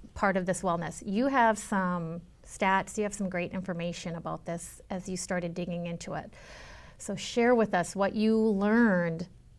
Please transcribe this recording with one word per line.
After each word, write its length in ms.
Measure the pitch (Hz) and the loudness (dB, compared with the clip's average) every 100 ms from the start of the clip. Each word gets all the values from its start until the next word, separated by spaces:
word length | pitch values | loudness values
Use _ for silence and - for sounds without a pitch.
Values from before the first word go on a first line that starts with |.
| - | -16
part 220 | - 202 185 | 0 2 2
of 100 | 180 | 0
this 160 | 185 | 0
wellness. 400 | 190 170 160 - | 0 0 -4 -8
You 220 | 208 196 269 | -4 0 4
have 320 | 269 226 214 | 6 6 4
some 640 | - 202 180 180 160 170 - - - | 0 0 2 0 -4 -8 -12 -20 -20
stats, 500 | - 190 196 190 - | -2 2 2 0 -2
you 60 | |
have 100 | 208 | -4
some 160 | 202 190 | -2 -4
great 240 | 180 175 | -2 -4
information 640 | 190 185 170 175 165 175 | -4 -6 -4 -4 -6 -8
about 320 | 165 160 160 - | -8 -6 -8 -6
this 340 | 170 - - - | -8 -10 -16 -10
as 200 | 185 185 | -8 -6
you 80 | 180 | -6
started 360 | - 180 175 | -4 -4 -4
digging 340 | 175 175 175 170 | -6 -6 -4 -6
into 280 | 170 - | -8 -8
it. 180 | 156 - - - - - - - - | -8 -10 -16 -18 -18 -18 -18 -20 -12
So 180 | - 196 | -8 -8
share 380 | - 240 233 | -2 2 4
with 200 | 240 208 | 6 4
us 200 | 185 170 | 2 0
what 200 | 190 196 | 0 0
you 240 | 214 220 220 | 2 4 4
learned 880 | 220 196 208 226 233 180 170 165 180 - - | 4 4 4 6 6 4 2 -4 -8 -14 -20